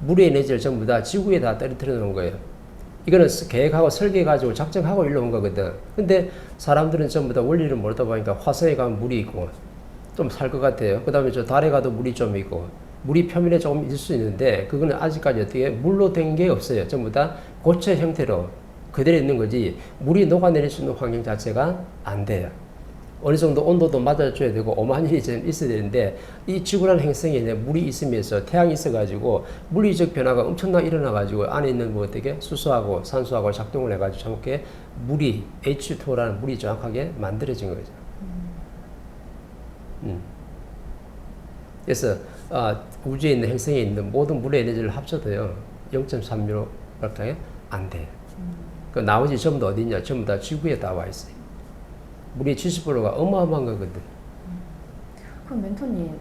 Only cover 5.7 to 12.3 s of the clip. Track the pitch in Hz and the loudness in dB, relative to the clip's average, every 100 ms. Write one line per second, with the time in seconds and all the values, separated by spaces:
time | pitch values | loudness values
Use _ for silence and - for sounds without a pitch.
5.7 | - - - 196 95 180 - - - - | -4 -8 -2 4 4 4 -4 -14 -6 2
6.7 | 147 160 160 147 160 135 120 120 165 151 | 4 4 2 2 2 2 2 4 4 4
7.7 | 127 104 110 120 113 107 98 - 139 165 | 0 0 0 0 0 0 -2 0 2 4
8.7 | 131 120 107 120 120 104 - 87 - - | 4 0 0 -2 -2 -2 -6 -8 -10 -16
9.7 | - - - - - 127 - 135 135 135 | -16 -16 -16 -8 -4 -2 -2 -4 2 2
10.7 | 127 107 98 - 139 131 123 110 139 156 | 2 2 2 2 2 4 2 2 4 4
11.7 | 143 127 113 123 117 123 | 4 2 0 -2 0 0